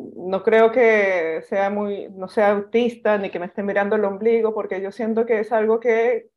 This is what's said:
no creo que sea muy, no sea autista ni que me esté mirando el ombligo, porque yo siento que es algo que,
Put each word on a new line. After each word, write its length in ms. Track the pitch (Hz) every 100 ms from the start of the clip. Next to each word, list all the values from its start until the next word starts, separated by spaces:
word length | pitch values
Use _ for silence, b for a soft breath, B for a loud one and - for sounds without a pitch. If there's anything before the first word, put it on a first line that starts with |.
| - -
no 280 | 180 190
creo 280 | 226 220 226
que 680 | 240 233 214 196 180 160 165 -
sea 200 | 196 196
muy, 380 | 208 208 202 -
no 180 | 190 185
sea 220 | 233 208
autista 680 | 202 202 226 240 233 214 208
ni 120 | 196
que 100 | 170
me 80 | 175
esté 160 | -
mirando 320 | 202 196 202 214
el 100 | 196
ombligo, 480 | 196 220 233 220
porque 280 | 214 202 190
yo 100 | 196
siento 340 | 196 220 220 226
que 140 | 214
es 120 | 220
algo 300 | 226 214 226
que, 480 | 247 226 233 226 -